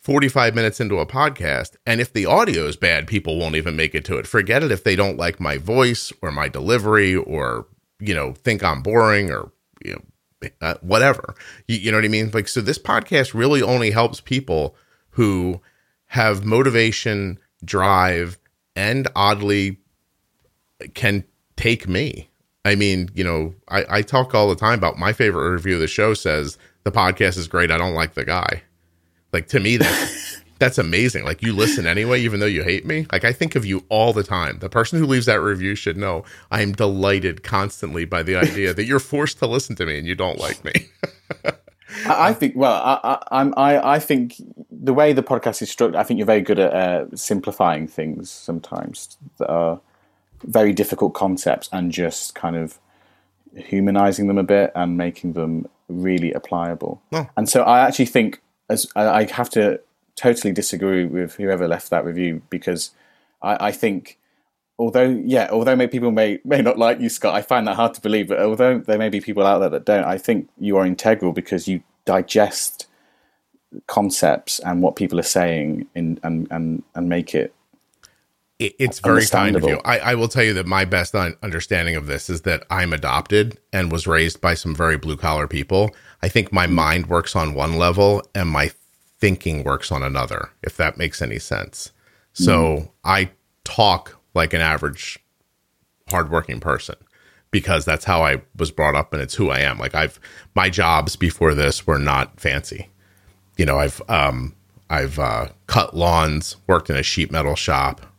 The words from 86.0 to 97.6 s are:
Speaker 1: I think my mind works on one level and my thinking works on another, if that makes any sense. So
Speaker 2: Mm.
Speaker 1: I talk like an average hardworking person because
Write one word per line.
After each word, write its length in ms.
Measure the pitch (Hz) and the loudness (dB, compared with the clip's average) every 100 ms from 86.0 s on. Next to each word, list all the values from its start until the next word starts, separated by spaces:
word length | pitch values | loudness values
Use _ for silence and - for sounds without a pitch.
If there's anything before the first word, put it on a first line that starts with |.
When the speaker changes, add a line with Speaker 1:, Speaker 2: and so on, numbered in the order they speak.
| - _ | -20 _
Speaker 1:
I 60 | 87 | -2
think 240 | 120 98 | 0 0
my 140 | 98 87 | 2 2
mind 400 | 87 78 85 82 | 4 4 2 0
works 300 | 87 85 - | 0 0 -2
on 180 | 80 | -2
one 220 | 71 73 82 | -2 -2 2
level 460 | 87 90 101 101 - | 2 4 4 4 -2
and 140 | - 87 | -4 -2
my 220 | 76 73 - _ _ _ _ | 0 -2 -4 _ _ _ _
thinking 460 | 104 92 - 78 | 0 0 -4 -4
works 260 | 69 69 - | -2 -4 -4
on 100 | 78 | -4
another, 480 | 65 67 64 - - _ | -2 -4 -4 -6 -10 _
if 140 | - - | -10 -2
that 200 | 80 - | -2 -2
makes 220 | 82 - | -6 -4
any 180 | 57 53 | -6 -6
sense. 540 | - 52 50 - - _ _ _ _ | -6 -6 -6 -12 -18 _ _ _ _
So 200 | - 90 90 82 76 | 0 4 4 4 0
Speaker 2:
Mm. 140 | 78 _ | -6 _
Speaker 1:
I 260 | - 95 92 _ _ _ | 0 0 0 _ _ _
talk 540 | - - 104 87 - - _ | -10 2 4 4 -2 -20 _
like 180 | 90 82 | -2 0
an 80 | 85 | 2
average 580 | 80 78 76 69 - - _ _ _ _ _ _ _ _ - | 0 0 -4 -8 -14 -16 _ _ _ _ _ _ _ _ -4
hardworking 520 | 90 78 80 76 58 | -2 0 -2 -2 -8
person 340 | - 64 - - _ _ _ _ _ | -4 -4 -6 -16 _ _ _ _ _
because 340 | 101 | -4